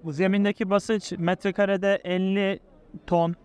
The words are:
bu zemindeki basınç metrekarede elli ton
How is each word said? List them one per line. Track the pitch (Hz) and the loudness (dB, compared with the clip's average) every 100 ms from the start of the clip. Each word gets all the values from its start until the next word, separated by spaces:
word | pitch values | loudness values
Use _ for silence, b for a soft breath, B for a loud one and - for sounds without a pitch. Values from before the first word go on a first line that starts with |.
bu | 160 | -8
zemindeki | 143 185 202 202 - 196 | 0 2 2 0 0 0
basınç | 202 - 220 - 180 | 0 0 -4 -4 -4
metrekarede | 170 185 202 185 202 196 196 196 | -2 0 -2 0 0 2 0 0
elli | 180 180 190 196 196 196 - - - 185 - | 0 0 0 0 0 -2 -10 -20 -20 -20 -2
ton | 175 170 175 | 0 0 -2